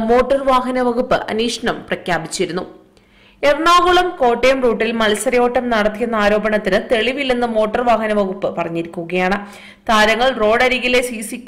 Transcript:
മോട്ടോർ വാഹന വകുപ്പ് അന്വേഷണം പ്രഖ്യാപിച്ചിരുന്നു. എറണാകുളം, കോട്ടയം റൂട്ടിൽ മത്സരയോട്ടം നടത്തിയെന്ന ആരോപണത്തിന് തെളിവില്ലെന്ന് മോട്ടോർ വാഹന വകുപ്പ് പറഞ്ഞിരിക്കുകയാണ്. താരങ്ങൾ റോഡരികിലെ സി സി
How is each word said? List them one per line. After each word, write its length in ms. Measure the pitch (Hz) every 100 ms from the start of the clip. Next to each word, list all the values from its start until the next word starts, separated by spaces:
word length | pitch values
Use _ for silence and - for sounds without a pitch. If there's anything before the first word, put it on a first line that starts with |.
| 226
മോട്ടോർ 320 | 247 254 277 269
വാഹന 260 | 254 247 254 247
വകുപ്പ് 280 | 233 247 - -
അന്വേഷണം 480 | 214 226 - 233 - -
പ്രഖ്യാപിച്ചിരുന്നു. 800 | 180 - 165 160 - 175 175 - - _ _ _ _ _ _ 285
എറണാകുളം, 580 | 294 330 349 359 359 359 -
കോട്ടയം 380 | 247 233 254 269 247
റൂട്ടിൽ 240 | 214 226 226
മത്സരയോട്ടം 640 | 220 214 262 247 247 254 247
നടത്തിയെന്ന 420 | 226 208 208 233 220 208
ആരോപണത്തിന് 540 | 208 214 214 208 196 -
തെളിവില്ലെന്ന് 560 | 226 226 262 269 240 240 220
മോട്ടോർ 240 | 214 233 247
വാഹന 220 | 220 220 208
വകുപ്പ് 300 | 196 185 - -
പറഞ്ഞിരിക്കുകയാണ്. 800 | 170 170 165 - 170 185 185 208 - - - - -
താരങ്ങൾ 380 | 214 214 220 254 240
റോഡരികിലെ 600 | 214 233 254 254 247 247 254
സി 100 | 220 226
സി 80 | 240